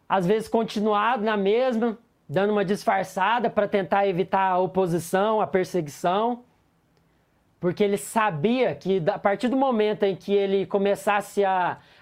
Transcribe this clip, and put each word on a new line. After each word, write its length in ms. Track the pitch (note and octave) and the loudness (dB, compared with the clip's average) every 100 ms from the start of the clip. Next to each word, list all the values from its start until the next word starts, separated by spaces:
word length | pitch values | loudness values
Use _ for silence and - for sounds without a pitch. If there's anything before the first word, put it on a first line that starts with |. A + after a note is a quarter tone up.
| - | -4
às 200 | F#3+ F3 | 0 2
vezes, 220 | A3 A3 | 0 0
continuado 760 | A3+ A3+ G#3+ G#3+ G#3 A3 B3+ | -2 0 -2 0 2 0 0
na 120 | G#3+ G#3+ | 0 0
mesma, 640 | F#3+ A3+ C4 A3+ A#3 G3+ _ _ - | 2 2 2 0 -2 -4 _ _ -6
dando 240 | D3 G3+ | -2 0
uma 120 | G#3 | 0
disfarçada 840 | F#3 G3+ - G3 - G3 F#3+ A#3+ G3+ | 0 -2 0 0 -2 -2 0 0 0
pra 180 | G#3 G3+ | 0 0
tentar 400 | G3+ F#3 G3+ G3+ | 0 0 2 2
evitar 440 | F3 F3+ F#3+ F#3+ | 0 0 0 2
a 80 | F3+ | 2
oposição, 840 | F#3 F3 F#3 E3+ D#3+ F#3+ G#3+ G#3+ | 0 0 0 -2 -2 0 2 0
a 60 | F3+ | 0
perseguição, 960 | F#3+ F3+ F#3 D3 - F3 F#3+ A#3 A#3+ - _ _ _ _ _ _ _ _ _ _ - | -2 -2 -4 -6 -4 -2 0 0 -4 -10 _ _ _ _ _ _ _ _ _ _ -6
porque 240 | F3 E3+ | -4 0
ele 140 | G3+ G3 | 0 0
sabia 760 | - A3+ G#3+ D3+ G3 B3+ A3 | -2 0 0 0 0 2 0
que 280 | C#3 F3+ F#3+ D#3+ | -2 -2 0 0
a 80 | F#3+ | 0
partir 300 | G#3 G3+ B3 | 0 0 0
do 80 | C4 | 0
momento 480 | C4+ A3+ G#3+ G#3 | 2 2 0 2
em 100 | G3+ | 0
que 180 | F#3 - | -2 0
ele 340 | G3+ G3 G3 F#3 | 0 2 0 0
começasse 760 | G3+ G3 G3 G#3+ G3+ G3+ G3+ | 0 0 0 0 -2 -2 0
a, 340 | F#3+ F#3 F3 B2 - - | 0 2 0 -4 -12 -8